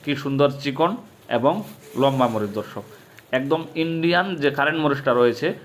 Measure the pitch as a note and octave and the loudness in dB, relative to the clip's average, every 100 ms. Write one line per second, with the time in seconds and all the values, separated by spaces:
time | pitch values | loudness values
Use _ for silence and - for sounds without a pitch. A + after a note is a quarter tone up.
0 | - C#3 C#3+ C#3 C#3+ C#3 D3 C3 E3+ A3 | -4 -4 -2 2 2 2 -6 0 0 0
1 | - - - A#2 C3 F#3+ G3+ - - - | -12 -20 -4 0 2 0 -6 -16 -12 0
2 | C3+ C3+ B2 A2+ G#2 G#2+ G#2 - - - | 0 2 0 0 -4 -6 -8 -10 -14 -20
3 | - - - B2+ C#3 D#3+ E3 E3 D#3+ E3 | -20 -20 -4 -2 0 -2 -2 -4 -4 0
4 | E3 F3 G3 F3 C#3+ C#3 C#3+ D#3+ D3+ C#3 | 2 2 0 0 -2 2 0 2 0 0
5 | C#3 B2 B2 A2+ D3+ - | 2 4 4 4 -2 -4